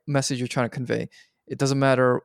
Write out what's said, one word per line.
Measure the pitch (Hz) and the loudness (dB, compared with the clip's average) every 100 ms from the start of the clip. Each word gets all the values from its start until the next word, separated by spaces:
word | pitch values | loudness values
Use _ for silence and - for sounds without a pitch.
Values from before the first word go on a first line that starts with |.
| - | -4
message | 139 - 131 | -2 -2 -4
you're | 123 | -4
trying | 135 120 | -2 -2
to | - | -4
convey. | 123 113 - - _ _ - | -4 -4 -4 -12 _ _ -14
It | 135 | -2
doesn't | 139 139 | 0 2
matter | 135 127 127 123 | 2 4 4 2